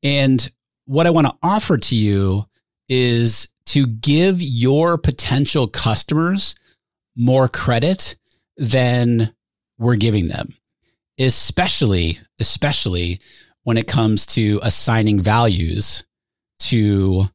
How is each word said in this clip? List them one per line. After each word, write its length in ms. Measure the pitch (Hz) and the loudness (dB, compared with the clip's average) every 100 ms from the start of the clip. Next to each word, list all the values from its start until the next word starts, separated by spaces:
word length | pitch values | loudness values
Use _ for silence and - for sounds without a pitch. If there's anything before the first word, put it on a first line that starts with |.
And 480 | 147 143 135 131 123 _ _ _ - | 0 2 2 2 0 _ _ _ -4
what 200 | 139 170 | 0 2
I 40 | |
wanna 280 | 165 147 - | 2 2 0
offer 340 | 170 208 - 147 | -2 -2 0 -2
to 180 | - 117 | 0 0
you 500 | 107 101 98 98 101 _ _ _ _ | 2 2 0 -2 -4 _ _ _ _
is 640 | 131 123 117 117 - - _ - | 0 2 2 0 -2 -6 _ -2
to 180 | 143 131 | 0 0
give 560 | 110 139 147 185 185 | -2 0 2 2 0
your 560 | 160 120 123 139 165 170 | -2 0 2 2 2 0
potential 720 | - 127 - 131 139 151 117 | -2 -2 -2 0 0 0 -2
customers 880 | - 120 107 - 151 165 190 - - _ _ _ _ _ - | -2 -2 -2 -2 -2 0 -2 -4 -6 _ _ _ _ _ -2
more 320 | 120 131 131 | 2 2 2
credit 680 | - - 117 147 190 - - _ _ _ - | 0 -2 0 0 -2 -4 -8 _ _ _ -8
than 760 | 123 131 123 123 120 117 110 _ _ _ _ _ | -2 0 2 2 2 2 0 _ _ _ _ _
we're 200 | 113 120 | -2 2
giving 320 | 110 107 85 | 2 0 -2
them, 260 | - - - _ _ _ _ _ - | -4 -10 -14 _ _ _ _ _ -2
especially, 1000 | 131 - - - 180 - 117 95 82 82 _ _ | 0 0 -2 -2 -2 0 0 2 0 -4 _ _
especially 800 | 110 - 147 147 - 87 87 90 - - - _ | -4 -2 -2 -2 -2 -4 -4 -6 -12 -20 -20 _
when 120 | - 113 | -2 -2
it 120 | 113 | 0
comes 380 | - 113 107 - | 0 0 0 -2
to 360 | - 107 104 | -2 0 0
assigning 560 | 107 - - 113 107 104 | -2 -2 0 0 2 2
values 840 | 95 110 120 95 82 87 - - - _ _ _ _ _ | 2 2 2 0 -2 -4 -4 -4 -8 _ _ _ _ _
to 640 | - 120 104 101 95 95 98 | -2 2 2 2 2 2 0